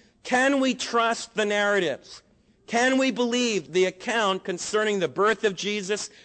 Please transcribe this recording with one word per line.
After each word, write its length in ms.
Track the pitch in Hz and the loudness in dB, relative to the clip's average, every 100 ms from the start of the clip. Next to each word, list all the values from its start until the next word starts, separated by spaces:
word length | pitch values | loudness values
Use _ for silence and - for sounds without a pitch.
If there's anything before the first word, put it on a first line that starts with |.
| _ _ | _ _
Can 360 | - 247 269 277 | -2 2 2 2
we 140 | 262 | 0
trust 580 | 233 - 233 226 226 - | -2 -2 0 0 -2 -6
the 120 | - 208 | -4 0
narratives? 760 | 208 202 202 165 120 - - _ _ _ _ - | 0 2 2 0 -4 -10 -20 _ _ _ _ -4
Can 320 | 233 254 262 | 0 2 2
we 120 | 262 | 2
believe 600 | 208 240 247 240 202 139 | 0 0 0 0 -2 0
the 140 | 175 185 | 0 0
account 580 | 185 - 226 202 190 | 0 -4 0 0 0
concerning 540 | - 180 - 214 214 202 | -4 -8 -2 0 0 0
the 100 | 160 | -2
birth 360 | 131 208 214 | 2 2 2
of 100 | 214 | 0
Jesus, 560 | 175 190 208 185 208 - - | -2 -4 -4 -4 -6 -6 -16